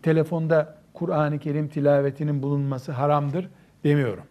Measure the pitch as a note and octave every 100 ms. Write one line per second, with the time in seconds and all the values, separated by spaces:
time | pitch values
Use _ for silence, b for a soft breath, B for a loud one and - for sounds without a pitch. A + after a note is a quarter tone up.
0 | E3 D#3+ D3+ E3+ D#3+ D#3+ D3 - _ -
1 | E3 D3 D3+ D3 D3+ D3 D3+ D3+ C#3+ C#3+
2 | C#3 C#3 D3+ D3 C3+ C#3+ C#3 C3 B2 B2+
3 | C#3+ D3 C#3+ D#3+ F#3 b b b D3 D3
4 | B2+ F#2+ -